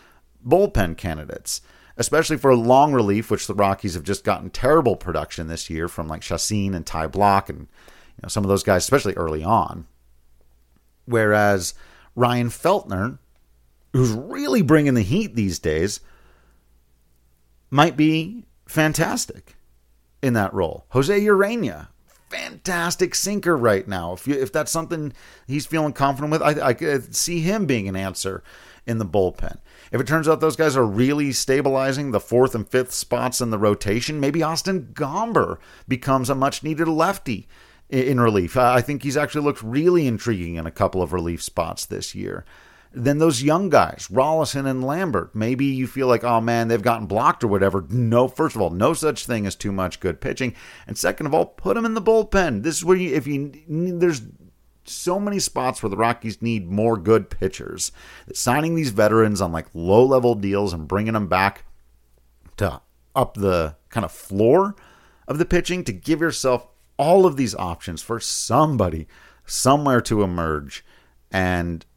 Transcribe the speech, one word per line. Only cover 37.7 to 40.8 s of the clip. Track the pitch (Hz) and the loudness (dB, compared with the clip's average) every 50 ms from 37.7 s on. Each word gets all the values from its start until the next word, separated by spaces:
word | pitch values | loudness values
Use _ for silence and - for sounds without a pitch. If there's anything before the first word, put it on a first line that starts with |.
| _ _ _ - | _ _ _ -4
i-, | 139 | -2
in | 131 127 135 135 123 | 0 0 2 2 4
relief. | 120 113 104 98 87 82 - | 4 4 4 4 2 2 2
I, | 131 123 123 127 | 4 4 4 4
I | 127 | 4
think | 117 143 147 131 - | 2 0 -4 -6 -6
he's | 143 127 | -4 -2
actually | 147 147 - - 151 147 | -2 -2 -2 -2 -2 -2
looked | 147 139 - 113 | -2 -2 -2 -6
really | 110 123 143 160 180 180 170 147 | -4 -2 2 2 4 4 4 2
intriguing | 127 113 101 - 120 110 90 85 85 85 | 2 0 -2 -2 -2 -2 -2 -4 -6 -6
in | 82 80 | -6 -8
a | 82 | -8
couple | - - | -2 -2